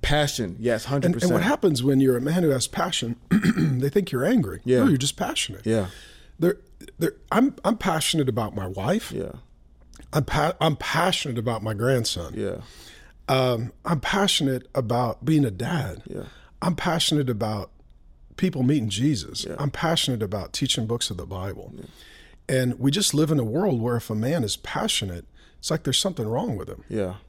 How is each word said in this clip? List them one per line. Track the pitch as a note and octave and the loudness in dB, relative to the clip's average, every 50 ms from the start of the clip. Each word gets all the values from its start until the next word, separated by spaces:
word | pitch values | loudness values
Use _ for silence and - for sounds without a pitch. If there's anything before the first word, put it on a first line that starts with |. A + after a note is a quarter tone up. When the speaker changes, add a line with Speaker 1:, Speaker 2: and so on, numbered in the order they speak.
| - | 2
Speaker 1:
Passion, | - D3 D3+ D3 C#3+ - - A#2 F2+ F2 G#2+ | 2 2 2 2 0 0 -4 -4 -6 -6 -2
yes, | A2 A#2+ A#2 G#2+ - | 0 0 0 0 0
Speaker 2:
And, | B2 C#3 C#3+ E3 | -2 -2 2 2
and | E3+ F3 | 2 2
what | - | 2
Speaker 1:
hundred | |
percent. | F3 F3+ - - F3 | 2 2 2 4 4
Speaker 2:
happens | G#3+ D4 - - F#3+ D3+ A#2+ B2 | 2 0 4 4 2 2 4 2
when | C#3 C#3 C3 | 4 4 6
you're | C3+ C3 B2+ | 6 6 4
a | A#2+ B2 | 2 2
man | C#3+ D#3+ F#3 F3 | 0 0 2 4
who | D#3 | 2
has | C3+ B2+ A#2+ | 2 2 0
passion, | - - - E3+ F3+ E3+ - - A#2 A#2+ - - | -4 -2 -4 -2 -2 -2 -4 -4 -4 -6 -8 -2
<clears throat> | - | 2
they | F3+ G#3+ G#3 F3 - F3+ D#3+ D#3 C3+ B2 C3 C#3+ | 2 4 4 4 2 4 2 2 2 2 0 2
think | - G#3 F#3+ - - | 2 2 0 0 -2
you're | B2 C3 | 0 2
angry. | F3 B3+ A#3+ C#3+ G2 F2+ - - | 4 4 4 2 2 -4 -8 0
Speaker 1:
Yeah. | A#2+ B2+ B2+ A#2 | 4 4 6 6
Speaker 2:
No, | C4+ | 6
you're | D#3+ | 4
just | C3 C3 C#3+ - - | 4 2 -2 -2 -2
passionate. | F3+ - - - - - G2 - - | -4 -4 -2 -4 -4 -6 -8 -8 -2
Speaker 1:
Yeah. | A2 A2+ A2+ G2 F#2 - - - - - - - - - - | 0 0 0 0 -2 -6 -14 -20 -20 -20 -20 -20 -20 -6 0
Speaker 2:
They're, | D#3+ F3 G3 - - _ - - - - - - | 0 0 0 0 -10 _ -20 -20 -20 -20 -6 -2
they're, | E3 G3 - - - - | -2 -2 -2 -6 -8 0
I'm, | - G3+ B3+ C#4 - - - | 4 4 4 4 2 0 -2
I'm | F#3+ A#3 | -2 0
passionate | G#3+ - G3+ E3 D#3+ D3 - - D#3+ C#3+ B2+ | 0 0 0 0 0 0 0 0 2 2 2
about | A2+ A#2 A2 G#2 - | 0 0 -2 -4 -4
my | G2+ F#2+ | -6 -6
wife. | F#2+ F#2+ - - C3 F#3 A3 - - - | -6 -6 -4 0 0 0 0 -2 -6 -8
Speaker 1:
Yeah. | - - - - - - - - - - - - _ - - - - - - - | -8 -8 -8 -10 -14 -18 -20 -20 -20 -20 -20 -20 _ -20 -20 -20 -20 -18 -4 -2
Speaker 2:
I'm | D#3+ B2+ | -2 -2
pa-, | - - D#3 D3 D#3+ F3 - | 0 0 0 0 0 0 2
I'm | D3+ D#3+ D3+ | 0 0 0
passionate | - - - - D#3+ E3+ F#3+ F3+ - - D3 A#2+ | 0 -4 -4 0 2 2 2 0 0 -4 -4 -6
about | A#2+ G#2+ B2 A#2 A2 G2+ | -4 -2 -2 -4 -2 -4
my | A2+ A2 | -4 -4
grandson. | G2+ A#2 B2+ C3+ B2 A2+ - - - E2+ - - | 0 2 2 2 2 0 -2 -4 -6 -8 -8 -6
Speaker 1:
Yeah. | G#2+ G#2 F#2+ F2+ - - - - - - - - - - - - - - - | -6 -4 -4 -6 -8 -10 -16 -18 -20 -20 -20 -20 -20 -20 -20 -20 -18 -4 -2
Speaker 2:
Um, | C3+ C3 C3 B2+ B2 A2+ A#2 A#2 - - _ | 0 2 2 0 0 -2 -4 -8 -10 -10 _
I'm | - F3 C#3 | -2 -2 -2
passionate | - - - G3+ G3 G3 - - C#3+ C3+ C3 B2+ - - - | 0 -2 0 2 2 2 2 2 0 0 -2 -2 -6 -4 -4
about | C#3 B2+ G#2 A#2+ A#2+ B2 A#2 G#2 - - | -4 -2 0 0 0 0 0 -2 -4 0
being | C3 D#3+ D3+ C#3+ | 2 4 4 4
a | A#2+ | 2
dad. | F#2+ F2+ A2+ A#2+ F3 E3 B2+ F#2+ E2 - - | 0 -4 -4 -2 -2 -2 -2 -4 -8 -10 -12
Speaker 1:
Yeah. | - - - - - - - - - - - - | -12 -12 -12 -12 -12 -18 -20 -20 -20 -12 -4 -2
Speaker 2:
I'm | F3+ E3+ | -2 -2
passionate | - - F#3 D#3+ E3 - - D#3 D3+ C#3+ B2 | 0 0 0 0 0 0 2 2 2 2 0
about | A#2+ G2+ A2+ G#2+ G#2+ G#2 F2+ - - - - - - - - - - _ - - - - | 0 -2 -2 -2 -2 -4 -6 -8 -14 -20 -20 -20 -20 -20 -20 -20 -20 _ -20 -20 -6 0
people | - F#3 - D3 B2 | 0 0 0 2 2
meeting | B2+ D3+ D3+ A2 G#2 | 4 4 2 2 0
Jesus. | G2 G2+ B2 D3+ D3+ G2+ - - - - - | -2 2 2 2 2 0 -2 -8 -8 -10 -8
Speaker 1:
Yeah. | - - - | -8 -6 -4
Speaker 2:
I'm | D3 C#3+ | -4 -4
passionate | - - - E3 E3+ E3 - - B2+ A2 G#2+ | -4 -2 -2 0 0 0 0 0 0 -2 -2
about | F#2+ G2+ G2+ F2+ - - | -4 -4 -6 -6 -6 -4
teaching | - D3 C3 - - A2+ | -4 -2 0 0 -2 0
books | G#2+ A#2 A#2+ - - | -2 -2 -2 -2 -4
of | F#2+ E2+ | -6 -8
the | C#2+ | -8
Bible. | - F#2+ F#2 F#2 G2+ F#2 - - - - | -8 -8 -6 -6 -6 -8 -8 -12 -16 -16
Speaker 1:
Yeah. | - - - - - - - - - - - - - - - | -16 -18 -18 -20 -20 -20 -20 -20 -20 -20 -20 -20 -18 -4 0
Speaker 2:
And | C3+ B2+ B2+ B2+ A#2+ - | 0 2 2 0 0 2
we | A#2+ C#3 | 2 2
just | C#3+ G3 G3+ - - | 2 4 0 2 2
live | C#3+ D#3 D3+ | 2 2 4
in | D#3+ C#3+ | 4 2
a | A#2+ | 2
world | A2 G#2+ D3+ G3 G#3 C#3+ A#2 A2 | 0 0 0 2 2 2 2 0
where | A#2+ A#2+ | 0 0
if | A#2 - - | 0 -2 -2
a | A2 | -4
man | G#2+ A2 C3 D#3+ F3 A#2 | -2 0 0 0 0 0
is | G2+ - | -2 -4
passionate, | - - - - - G#3 A3 - - - F#2+ F2 F2 - - _ - - - _ - | -6 -8 -8 -6 -4 -2 -2 -2 -2 -4 -4 -8 -10 -12 -16 _ -20 -20 -20 _ -12
it's | - - | -6 -4
like | E3 D#3 - | -4 -2 0
there's | D3 B2+ - | 0 0 0
something | - F#3+ E3+ - A#2 | 0 -2 -2 -2 -4
wrong | G#2+ A2+ C3 G3+ A#3+ B2+ | -2 -2 -2 -2 -2 -4
with | G2 - - | -6 -6 -10
him. | - - - - | -12 -14 -12 -8
Speaker 1:
Yeah. | G#2 A2 G2+ F2+ F#2 G2 - | -4 -4 -4 -4 -6 -10 -14